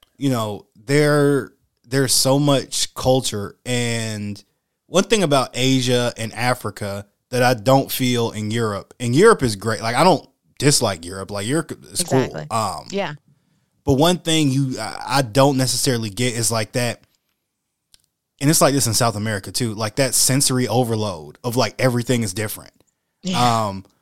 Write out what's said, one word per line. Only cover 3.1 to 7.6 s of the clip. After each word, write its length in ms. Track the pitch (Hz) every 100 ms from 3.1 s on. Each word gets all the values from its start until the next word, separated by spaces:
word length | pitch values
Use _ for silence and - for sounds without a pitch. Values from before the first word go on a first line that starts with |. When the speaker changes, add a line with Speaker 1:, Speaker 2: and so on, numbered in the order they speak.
| 131 131 104 98 -
Speaker 1:
And 760 | 120 123 120 117 113 107 104 101 - _ _ _ _
one 180 | 180
thing 180 | - 220
about 280 | 160 139 117
Asia 580 | 120 131 131 123 123 123 -
and 160 | 110
Africa 720 | 107 123 127 113 - 101 101 - _ _
that 120 | 123
I 120 | 127
don't 360 | 120